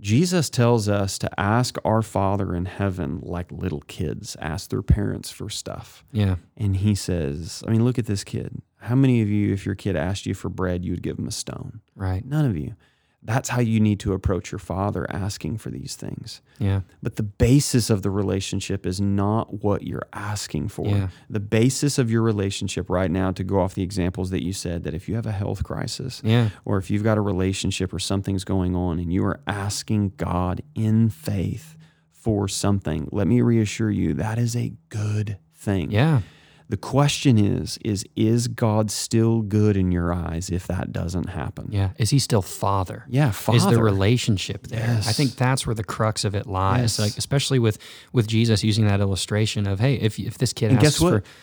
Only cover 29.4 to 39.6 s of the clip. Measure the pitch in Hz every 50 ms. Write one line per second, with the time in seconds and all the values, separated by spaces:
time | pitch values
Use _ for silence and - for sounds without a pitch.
29.4 | - - 101 101 98 101 - - - - 110 104 101 95 - - - 90 90 87
30.4 | 90 90 90 - - - - 110 110 107 107 110 113 110 101 - - - 104 98
31.4 | 82 98 - 113 - - - - - - _ _ _ _ _ _ - 113 107 101
32.4 | 101 98 - - - 101 101 98 - - 78 78 73 - - 104 101 82 120 123
33.4 | 117 120 117 113 110 104 - - 113 107 104 95 92 82 76 67 90 110 110 117
34.4 | 120 117 117 120 117 113 110 - _ - - 107 107 104 104 107 104 104 104 -
35.4 | _ _ _ - - 107 98 95 78 - - 104 131 165 156 120 92 - - -
36.4 | _ _ _ _ _ - 117 98 - - - 131 143 147 - - - 147 120 107
37.4 | 104 98 92 85 82 113 - - - - 107 92 - - - 110 110 110 117 120
38.4 | 117 123 113 - 120 110 107 110 107 104 - - - - - 113 113 113 113 113
39.4 | 110 101 104 107